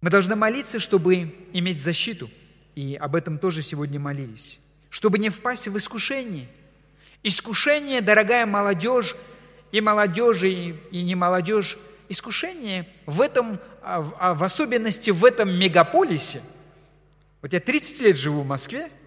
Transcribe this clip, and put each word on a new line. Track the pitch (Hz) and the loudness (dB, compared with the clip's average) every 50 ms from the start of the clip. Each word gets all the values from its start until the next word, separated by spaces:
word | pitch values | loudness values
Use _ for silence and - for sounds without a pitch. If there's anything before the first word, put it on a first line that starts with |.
Мы | - 175 | 0 4
должны | 165 196 190 180 220 | 4 4 4 4 0
молиться, | 214 214 220 233 269 277 - - 233 | 0 0 0 0 -2 -6 -6 -6 -6
чтобы | 185 - - 190 160 180 185 180 175 165 - - - - - | -4 2 2 2 4 4 2 2 2 -6 -10 -14 -20 -8 -4
иметь | 180 175 185 185 147 | -2 -2 -2 -2 -2
защиту, | 135 165 170 - - 233 226 175 131 110 - - - - _ _ _ _ _ | -2 -2 -2 -2 -2 -4 -4 -8 -12 -16 -16 -20 -20 -20 _ _ _ _ _
и | - 139 135 139 | -10 -8 -8 -8
об | 143 147 147 139 | -6 -6 -2 -2
этом | 165 160 - 156 147 | -2 -2 -2 -6 -2
тоже | - 190 170 160 | -2 -2 -2 -2
сегодня | 147 - - 147 147 143 143 143 | -6 -6 -6 -6 -6 -6 -6 -6
молились, | 143 143 143 139 135 120 110 107 - - - - _ _ _ _ _ _ | -6 -6 -6 -6 -8 -10 -12 -16 -18 -20 -20 -20 _ _ _ _ _ _
чтобы | - - - 214 185 190 | -14 0 2 2 2 4
не | 208 220 | 0 0
впасть | 185 - - 247 247 233 - 220 | -4 -4 -6 -6 -6 -4 -6 -6
в | 196 208 | -6 -6
искушение. | 202 - - 226 - - 277 277 254 240 190 151 127 120 - - - - _ _ _ _ _ _ _ _ _ _ _ | -6 -6 -6 -6 -6 -4 -4 -4 -6 -6 -8 -10 -10 -14 -18 -20 -20 -20 _ _ _ _ _ _ _ _ _ _ _
Искушение, | 208 196 - - 233 220 - - 294 294 302 294 285 269 247 | -2 -2 -2 -2 -4 -4 -2 0 2 2 0 0 -2 -2 0
дорогая | 214 185 208 214 214 196 240 247 233 208 | 2 4 4 4 4 4 2 2 2 2
молодежь, | 202 202 202 202 202 170 160 233 254 247 226 170 - - - - - - - - - - _ _ | 0 0 2 2 0 0 0 0 0 0 0 -2 -6 -10 -16 -20 -20 -20 -20 -20 -20 -20 _ _
и | - 208 | -2 0
молодежь, | 214 214 208 214 208 202 165 185 240 240 226 185 180 | 2 4 4 4 4 2 2 2 4 4 4 4 2
и, | 190 185 180 175 170 170 156 - - | 0 0 0 -6 -8 -10 -10 -14 -10
и | - 180 180 | -8 -4 -2
не | 175 185 | -2 0
молодежь, | 180 180 175 180 185 175 165 214 214 196 - - - - - - - - _ | 2 2 2 2 2 2 2 0 0 0 -2 -8 -12 -16 -20 -20 -20 -14 _
искушение | 196 - - 247 214 - - 339 381 339 269 214 190 185 170 - - - - | -8 -8 -6 -6 -6 -6 -6 -6 -8 -10 -8 -6 -6 -6 -6 -8 -14 -20 -12
в | - 147 160 | -8 0 2
этом, | - 285 - 269 240 226 214 185 - - - - | 2 2 2 0 0 0 -4 -8 -10 -14 -20 -18
а, | - - 180 175 | -10 -6 -4 -4
в, | 156 147 - - | -4 -6 -6 0
а, | 180 185 175 | 0 0 2
в | 147 165 | 2 0
особенности | 185 - - 311 247 240 240 220 226 208 - - 220 | 0 0 0 0 0 0 -2 0 -2 -4 -4 0 0
в | 202 165 190 | 0 6 6
этом | 247 240 - 220 196 | 6 6 6 0 0
мегаполисе. | 180 180 190 190 160 175 165 - - 330 392 311 185 151 - - - 127 113 - - - - - _ _ _ _ _ _ _ _ _ _ _ _ _ _ | 2 2 2 4 6 6 4 6 6 2 4 4 2 -2 -2 -4 -8 -10 -12 -16 -20 -20 -20 -20 _ _ _ _ _ _ _ _ _ _ _ _ _ _
Вот | - 143 147 | -10 -2 -2
я | 180 | -2
тридцать | - - 262 302 294 - - - | 0 0 -2 -2 -2 -4 -8 2
лет | 254 214 190 139 | 4 4 4 6
живу | 131 151 147 147 | 2 -2 -2 -2
в | 143 | -2
Москве. | 135 139 135 - - - 262 320 320 - - - | -2 -4 -4 -6 -6 -8 -8 -10 -10 -12 -20 -20